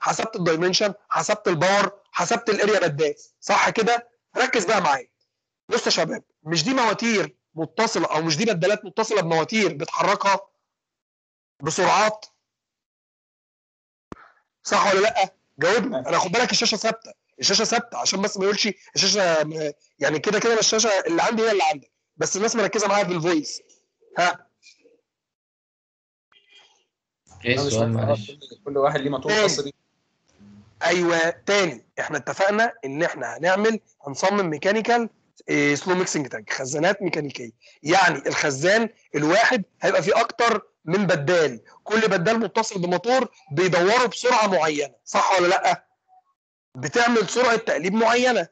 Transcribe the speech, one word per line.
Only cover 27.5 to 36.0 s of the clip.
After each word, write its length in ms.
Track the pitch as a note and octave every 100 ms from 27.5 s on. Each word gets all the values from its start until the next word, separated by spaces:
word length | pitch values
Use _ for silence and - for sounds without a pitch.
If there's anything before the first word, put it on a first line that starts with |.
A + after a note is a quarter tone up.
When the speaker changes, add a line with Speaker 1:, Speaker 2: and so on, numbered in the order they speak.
Speaker 3:
أنا 80 | C3
مش 60 | C#3+
Speaker 2:
السؤال 260 | A2 A2+
Speaker 3:
فاهم. 120 | A2+ A2
Speaker 2:
معلش؟ 240 | A2 -
Speaker 3:
كل، 80 | C#3 - -
كل 140 | C#3+ C#3
واحد 220 | C#3 D3+
ليه 100 | C#3
موتور 220 | C3+ D3+
Speaker 1:
تاني. 100 | G#3+
Speaker 3:
خاص 180 | G3+ D#3+
بيه. 120 | C#3 - _ _ _ _ _ _ G3+ - - -
Speaker 1:
أيوة، 480 | D#3+ F3+ E3+ E3+ E3
تاني، 560 | E3+ - G3+ F3+ A#2 - -
إحنا 160 | B2 D3+
اتفقنا 560 | C#3 C#3 G3 G#3 A#3 -
إن 180 | C3+ C#3
إحنا 340 | E3+ D#3 A#2+ A#2+
هنعمل، 440 | E3+ F#3+ A3 A3 _ _ C#3+
هنصمم 440 | C3+ F#3+ G3+ F3
ميكانيكال، 580 | D3 F#3+ A3 G#3+ A#3+ A3+ _ _ _ -
إيه، 260 | D3+ C#3+
slow 200 | C#3+ F#3
ميكسنج 340 | F3+